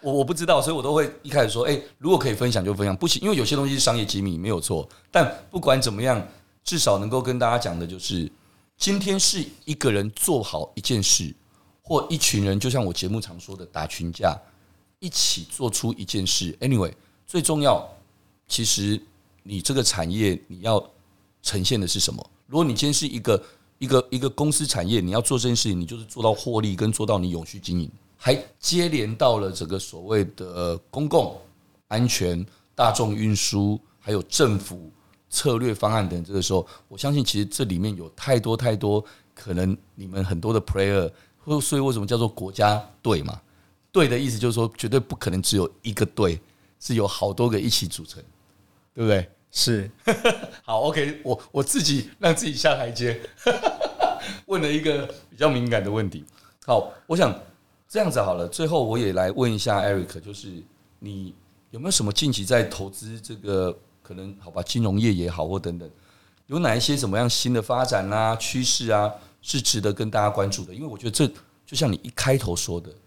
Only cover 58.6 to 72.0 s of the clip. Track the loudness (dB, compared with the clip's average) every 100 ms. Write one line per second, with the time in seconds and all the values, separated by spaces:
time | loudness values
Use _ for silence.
58.6 | 0 2 2 0 0 2 0 2 2 2
59.6 | 0 2 2 0 -2 -10 -14 -16 -14 -16
60.6 | -18 _ _ _ -12 -12 -12 -16 _ _
61.6 | _ -8 -2 0 0 2 0 0 2 4
62.6 | 4 -4 -10 -10 -14 -14 -14 -10 -2 0
63.6 | 0 -4 _ _ -18 -14 -14 -16 -10 -8
64.6 | -4 0 2 4 4 2 0 -4 -4 -4
65.6 | -6 -8 -12 -20 _ _ _ _ _ -2
66.6 | 0 2 2 0 0 2 2 0 2 0
67.6 | 0 0 2 0 0 0 0 0 -4 -2
68.6 | 0 0 2 2 2 -4 -18 _ -4 -2
69.6 | 2 2 0 0 0 2 2 2 0 -2
70.6 | -8 -12 -12 -6 -4 0 0 0 -20 _
71.6 | -8 -2 0 0